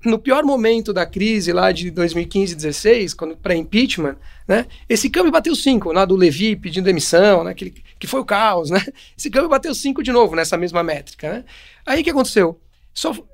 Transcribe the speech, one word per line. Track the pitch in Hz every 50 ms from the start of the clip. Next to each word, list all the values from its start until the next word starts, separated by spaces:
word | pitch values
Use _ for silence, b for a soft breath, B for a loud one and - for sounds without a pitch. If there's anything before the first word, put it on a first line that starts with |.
| -
no | 233 220 220
pior | - 269 262 294 302
momento | 285 277 254 220 226 233 226 - 220 202
da | 190 170
crise | - - 190 202 220 226 208 180 170
lá | 175 180 185 190
de | 180 170 175 180
dois | 160 180 170 170 165
mil | 170 170
e | 165
quinze | - 196 196 180 170
e |
dezesseis, | 151 151 151 143 - - 214 240 240 196 160 -
quando, | - 170 156 165
pré-impeachment, | - - 190 180 165 160 160 - 220 262 233 - 180 156 139 139 b b b b b b -
né, | 190 226 247 b b b b -
esse | 233 208 - 254
câmbio | - 339 370 320
bateu | 302 320 320 330 311
cinco, | - - 277 262 214 - 170
lá | 160 185 196
do | 180 190
Levi | 190 180 165 135 151 202 220 208
pedindo | - - 180 156 190 185
demissão, | 196 185 160 - - - 170 196 214 190 170 165
né, | 180 185
que, | - 185 185 - - b b b -
que | -
foi | - 254 269
o | -
caos, | - 208 202 226 214 196 175 160 143
né? | 175 196 - 277 B B B B B -
Esse | - 277
câmbio | 190 262 320 320
bateu | 285 269 - 330 247
cinco | - - 277 269 320 254
de | 254
novo | 247 240 233 180 160
nessa | 165 160 - 185 170
mesma | 175 175 165 175 170
métrica, | 165 151 143 143 - - - - 151 190
né? | 247 262 B B B B B B B B
Aí | - 262 320
o | 320
que | 339
aconteceu? | 294 277 247 - - 214 180 165 170 - _ _ _ _ _ _ _
Só, | - - 320 - - - _